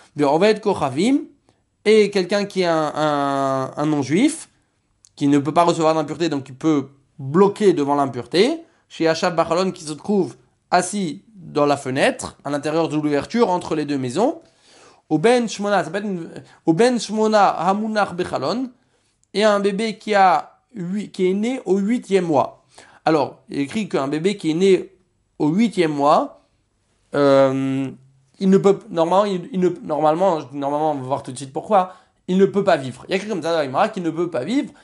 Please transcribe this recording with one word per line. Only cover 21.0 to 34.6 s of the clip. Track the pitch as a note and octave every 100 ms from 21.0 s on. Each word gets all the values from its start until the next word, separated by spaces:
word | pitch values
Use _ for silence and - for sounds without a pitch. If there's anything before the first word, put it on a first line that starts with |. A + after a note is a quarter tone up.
| F#3
qui | - F#3
est |
né | G3 A3+ C4
au | - G3
huitième | G3 B3 - F#3+ E3+
mois. | C#3 - - _ - - _ D3+
Alors, | D#3 C3 - -
il | C#3+
écrit | C#3 A3 F#3
qu'un | D#3+ C#3
bébé | D3+ F#3 G3+
qui | D#3+
est | D#3+
né | G3 F3+ - _ _ _ _ -
au | D3+
huitième | F3+ A#3 F#3 D#3+
mois, | D3 C#3+ F3+ C#4+ - _ _ _ _ _ _ _
euh, | C#3+ C#3+ C3+ C3+ C3 C3+ C3+ C3 - _ _ _ -
il | F#3+
ne | F#3+
peut, | F#3+ G3 G#3+
normalement, | E3+ E3 F#3
il, | G#3 F3+ D3+
il | F#3
ne, | F3+ E3+
normalement, | - D3 D#3 D#3+ G3 D#3+ B2+
normalement, | C#3+ C#3 D3 D#3
on | C#3+
va | B2+
voir | C3+
tout | C3+
de | B2+
suite | C3+
pourquoi, | D#3 - G3+ F#3 - _ _ -
il | F#3
ne | F#3+
peut | G3+ F#3
pas | D#3+
vivre. | C3 - -
Il |
y |
a | F#3
écrit | G#3
comme | F#3+
ça | D#3
dans | E3
la | C#3
Gemara | C#3 G#3+
qu'il | G3
ne | E3
peut | D3+ E3+
pas | B2
vivre, | D3 C4+